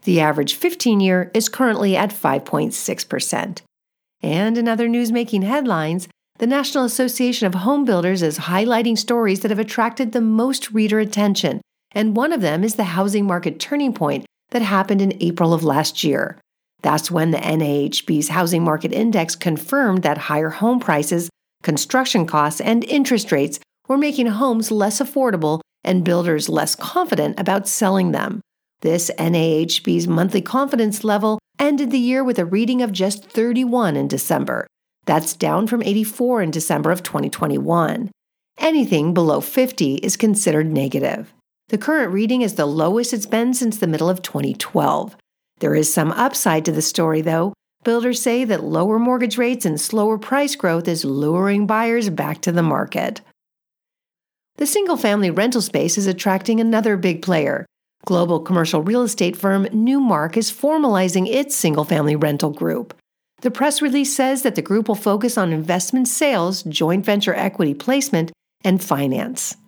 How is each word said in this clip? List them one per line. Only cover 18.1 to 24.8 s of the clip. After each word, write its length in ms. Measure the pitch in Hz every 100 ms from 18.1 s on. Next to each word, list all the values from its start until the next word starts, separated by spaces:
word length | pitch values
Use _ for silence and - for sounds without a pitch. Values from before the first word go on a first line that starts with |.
| 156 147
Housing 360 | 165 170 170
Market 280 | 165 156 -
Index 440 | 180 226 208 165 -
confirmed 680 | 175 156 - 277 254 185
that 160 | 175 151
higher 320 | - 151 160
home 300 | 160 220 247
prices, 480 | 247 151 151 175 170 _ _ _
construction 640 | - 151 - 254 262 226 160
costs, 340 | 151 147 151
and 240 | - 233
interest 460 | 226 294 269 240 208
rates 300 | 147 143 - _ _ _
were 100 | 269
making 280 | 294 294 233
homes 440 | 208 262 226 220
less 300 | 214